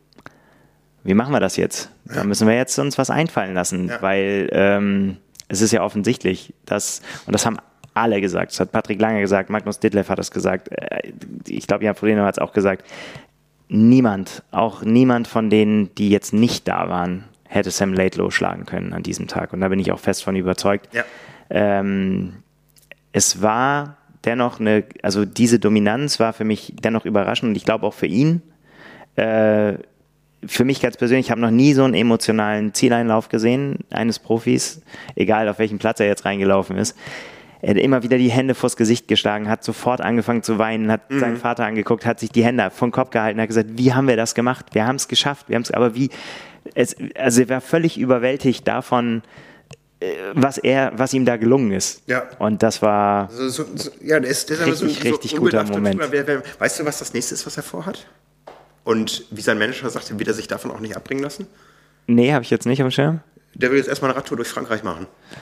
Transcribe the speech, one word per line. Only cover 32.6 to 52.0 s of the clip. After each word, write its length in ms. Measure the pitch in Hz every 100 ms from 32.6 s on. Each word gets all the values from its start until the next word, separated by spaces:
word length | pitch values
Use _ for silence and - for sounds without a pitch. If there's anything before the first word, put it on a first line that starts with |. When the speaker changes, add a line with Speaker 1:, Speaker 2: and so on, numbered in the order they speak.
| 107
Speaker 1:
Zieleinlauf 560 | - 123 117 117 110 -
gesehen 500 | 117 113 127 139 139 -
eines 300 | - 113 107
Profis, 640 | - 113 120 123 - - - - - -
egal 320 | 95 107 107
auf 120 | 101
welchem 200 | 110 101
Platz 220 | 110 113
er 60 | 104
jetzt 180 | 101 -
reingelaufen 520 | 101 98 98 95 95
ist. 180 | 107 - - - - - - -
Er 100 | -
hat 60 | 101
immer 260 | 135 131
wieder 140 | 117 127
die 100 | 123
Hände 240 | 117 131
vors 220 | 123 127 -
Gesicht 300 | 113 120 -
geschlagen, 420 | 107 - 104 107
hat 140 | 110
sofort 380 | - 113 - 123
angefangen 420 | 85 117 110 117
zu 160 | 104 110
weinen, 320 | 110 113 107
hat 180 | 110 -
Speaker 2:
Mhm. 100 | 139
Speaker 1:
seinen 180 | 123 117
Vater 280 | 120 120 113
angeguckt, 400 | 110 104 117 117
hat 140 | 113
sich 100 | 113
die 120 | -
Hände 260 | 117 123 98
vom 220 | - 123
Kopf 180 | 120 127
gehalten, 300 | 117 110 107
hat 60 | 110
gesagt, 220 | 113 107
"Wie 200 | 113 127
haben 140 | 127 135
wir 100 | 113
das 180 | 113 -
gemacht? 300 | 120 127 -
Wir 120 | 110 110
haben's 220 | 135 -
geschafft, 420 | 120 - 143 -
wir 60 | 113
haben's", 160 | 120
aber 240 | - 120 113
wie, 140 | 135 - - - - - - -
es, 200 | 240 - - -
also 240 | - 123
er 80 | 127
war 120 | 127
völlig 360 | - 165 165 -
überwältigt 680 | 127 127 123 135 135 117 -
davon, 560 | 113 127 123 120 113 - - - - - - _ -
äh, 60 | 92 80 95
was 260 | 120 131 135
er, 320 | - 135 135 104
was 160 | 131 135
ihm 100 | 123
da 120 | 120
gelungen 340 | 113 135 117
ist. 320 | 95 - -